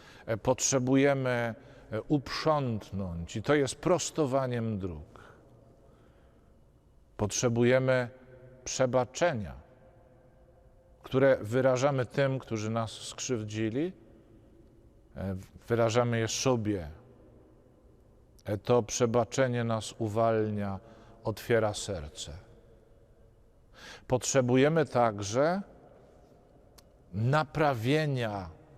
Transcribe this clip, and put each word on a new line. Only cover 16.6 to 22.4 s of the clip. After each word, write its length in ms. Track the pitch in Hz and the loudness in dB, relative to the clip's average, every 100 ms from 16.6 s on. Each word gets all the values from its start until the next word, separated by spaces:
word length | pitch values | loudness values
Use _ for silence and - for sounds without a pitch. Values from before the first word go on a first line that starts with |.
| 104 98 76 78 - - - - - - _ _ - - _ - _ - | -2 -4 -6 -14 -20 -20 -20 -20 -20 -20 _ _ -20 -20 _ -20 _ -14
E, 140 | - 104 | -6 -4
to 240 | - 123 | 2 2
przebaczenie 840 | 107 - 120 120 117 - 131 120 | 2 0 2 2 0 0 0 0
nas 300 | 117 110 - - | -2 -4 -6 -6
uwalnia, 840 | 113 107 113 113 107 104 101 95 - - - - | -4 2 2 2 0 -2 -4 -6 -12 -20 -20 -10
otwiera 500 | 113 104 - 117 107 | -8 -6 0 2 2
serce. 580 | 101 - 90 76 - - 76 | -2 -6 -8 -10 -14 -14 -16